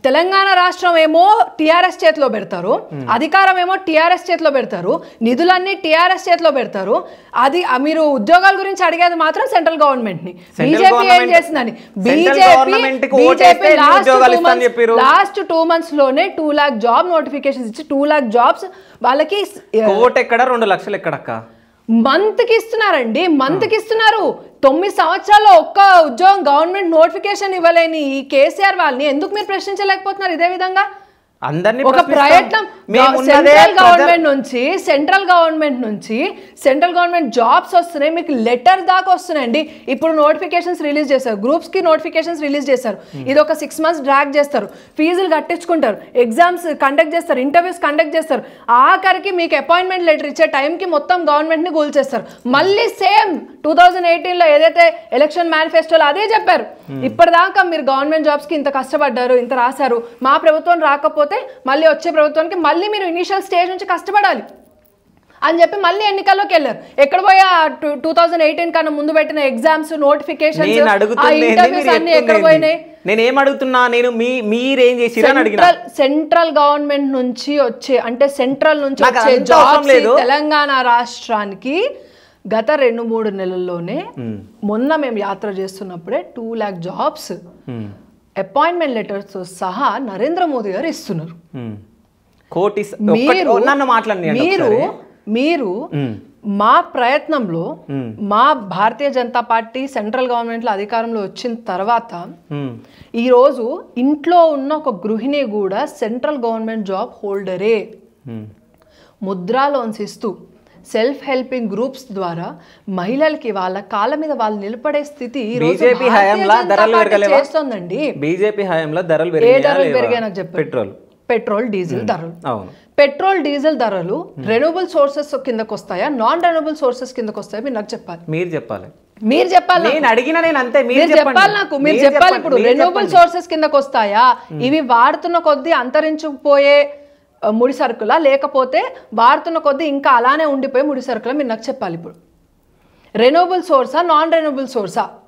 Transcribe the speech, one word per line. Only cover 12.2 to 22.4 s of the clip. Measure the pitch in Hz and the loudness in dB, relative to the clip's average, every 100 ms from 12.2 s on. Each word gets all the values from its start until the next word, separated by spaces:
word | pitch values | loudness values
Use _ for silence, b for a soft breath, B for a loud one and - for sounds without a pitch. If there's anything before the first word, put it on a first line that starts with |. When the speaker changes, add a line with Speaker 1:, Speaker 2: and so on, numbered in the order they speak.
| 349 370 370 294 | 2 6 6 6
Speaker 2:
గవర్నమెంట్కి | 262 262 269 262 254 262 | 4 2 0 -2 0 4
Speaker 1:
బీజేపీ | 247 | 4
Speaker 2:
ఓటేస్తే | 262 - - 302 | 6 6 6 4
ఎన్ని | 302 | 6
Speaker 1:
లాస్ట్ | 294 370 | 6 6
Speaker 2:
ఉద్యోగాలు | 269 254 254 | 4 6 6
Speaker 1:
టూ | 339 | 4
Speaker 2:
ఇస్తా | 339 | 2
అని | 240 | 2
Speaker 1:
మంత్స్, | 247 240 | 2 2
Speaker 2:
చెప్పారు? | 233 233 | 2 4
Speaker 1:
లాస్ట్ | 262 339 392 403 349 | 4 4 2 -4 -2
టూ | 330 | 0
మంత్స్‌లోనే | 330 330 330 294 269 269 381 - | 2 0 -2 0 2 2 -2 -2
టూ | 302 | -2
ల్యాక్ | 294 285 226 | 0 0 0
జాబ్ | 233 247 359 | 0 2 2
నోటిఫికేషన్స్ | 320 294 285 277 254 226 | -2 -2 -4 -4 -4 -10
ఇచ్చి | 220 311 | -12 -6
టూ | 277 294 | -2 0
ల్యాక్ | 302 240 | 0 0
జాబ్స్ | 233 254 - 381 B B B | 2 2 0 -6 B B B
వాళ్ళకి, | 226 277 311 403 381 - - 220 | 0 0 -2 -4 -6 -10 -4 0
Speaker 2:
కోటి | 220 202 240 254 | 0 2 2 2
ఎక్కడ, | 233 233 | 0 0
రెండు | 254 240 214 | 0 0 0
లక్షలు | 180 - 202 | -2 -4 -6
ఎక్కడక్క? | 170 139 - 113 - b b b - | -6 -8 -10 -12 -12 b b b -2
Speaker 1:
మంత్కి | 226 247 311 427 - | 0 2 2 0 0